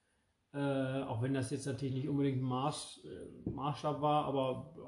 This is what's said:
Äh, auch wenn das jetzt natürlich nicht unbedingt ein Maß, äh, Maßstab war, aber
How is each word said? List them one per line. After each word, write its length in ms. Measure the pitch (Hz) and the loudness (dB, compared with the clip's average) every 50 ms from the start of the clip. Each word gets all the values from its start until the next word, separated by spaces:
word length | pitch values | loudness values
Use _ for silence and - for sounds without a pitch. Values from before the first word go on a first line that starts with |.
| _ _ _ _ _ _ _ _ _ _ | _ _ _ _ _ _ _ _ _ _
Äh, 500 | - 143 143 139 135 135 131 131 135 135 | -4 -2 0 2 2 2 0 0 0 -2
auch 200 | - - 117 110 | -2 -2 -2 0
wenn 120 | 123 135 135 | 2 2 2
das 160 | 135 117 - | 0 0 0
jetzt 160 | 147 120 - | -2 -4 -2
natürlich 280 | 143 123 117 143 127 131 | -2 -2 -2 -2 0 0
nicht 140 | 131 139 156 | 0 0 2
unbedingt 300 | 143 143 139 139 127 127 | 2 4 4 4 4 2
ein 80 | 131 | 2
Maß, 540 | 127 127 127 139 156 - - - - - - - | 0 2 2 0 0 -2 -4 -8 -10 -14 -14 -14
äh, 460 | - - 87 - - - - - - | -12 -12 -12 -12 -14 -12 -8 -6 -4
Maßstab 500 | - 139 131 151 - - - 151 143 135 | -2 0 0 0 0 0 0 0 0 2
war, 240 | 147 147 147 151 143 | 4 4 4 4 4
aber 500 | 139 139 135 131 131 127 120 - - - - - | 2 2 2 2 2 0 -2 -6 -10 -12 -14 -12